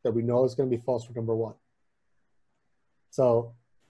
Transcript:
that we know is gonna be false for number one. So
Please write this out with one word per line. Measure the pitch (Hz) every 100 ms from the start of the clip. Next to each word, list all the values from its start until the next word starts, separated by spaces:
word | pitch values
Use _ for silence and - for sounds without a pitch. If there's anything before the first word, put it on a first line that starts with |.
that | -
we | 117
know | 117 123
is | 131 120
gonna | 131
be | 117
false | 123 120 117
for |
number | 120 113 113
one. | 110 - _ _ _ _ _ _ _ _ _ _ _ _ _ _ _
So | - 127 117 120 - _ _